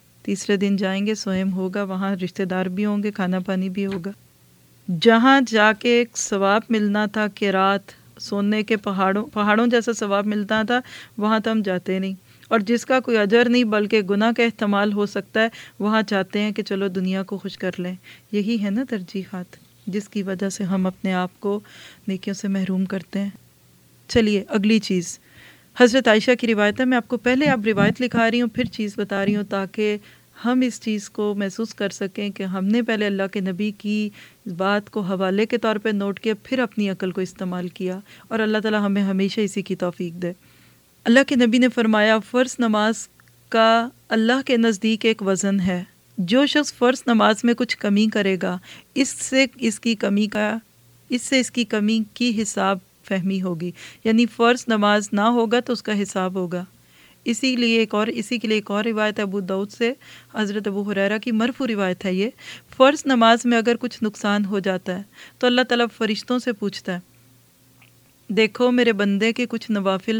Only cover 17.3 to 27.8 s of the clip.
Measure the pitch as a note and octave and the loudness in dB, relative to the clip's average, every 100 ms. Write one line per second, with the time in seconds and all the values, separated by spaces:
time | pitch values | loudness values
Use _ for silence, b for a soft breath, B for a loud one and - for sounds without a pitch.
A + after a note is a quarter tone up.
17.3 | G3 G3 - F#3 F3+ F3+ F#3 B B B | -8 -10 -8 -8 -6 -8 -10 B B B
18.3 | G#3 G3+ A#3 G3+ G#3 C4+ A3 F3+ G3 F3+ | -4 -2 -2 -2 -2 -4 -6 -8 -10 -10
19.3 | F#3 F3+ - _ _ - G3+ G#3 G#3+ G3 | -12 -14 -18 _ _ -8 -8 -6 -6 -6
20.3 | F#3 G3 - F#3+ F#3+ F#3 F#3 F#3+ F#3 F3+ | -4 -4 -4 -2 0 -2 -2 -4 -2 -4
21.3 | - G3+ G#3 G#3 B B B - F#3+ G3+ | -6 -4 -4 -8 B B B -8 -6 -6
22.3 | G3 G3+ G3 F#3+ F#3 F#3+ F#3+ - G3 G3+ | -6 -4 -2 -2 -2 -2 -4 -6 -6 -6
23.3 | - _ _ _ _ _ _ - B3 G#3+ | -10 _ _ _ _ _ _ -2 2 2
24.3 | G3+ G3 A3 G#3 A3 - F#3 E3+ - B | 2 0 0 2 2 2 -2 -2 -10 B
25.3 | B B B B - B3 C4 A#3+ G#3+ A3+ | B B B B 4 6 6 4 4 4
26.3 | B3 A#3 G#3+ G#3 G#3 B3+ B3+ - A#3+ B3 | 2 2 2 2 2 0 0 0 -4 0
27.3 | B3+ D4 B3+ G#3+ G3+ | 2 2 2 0 2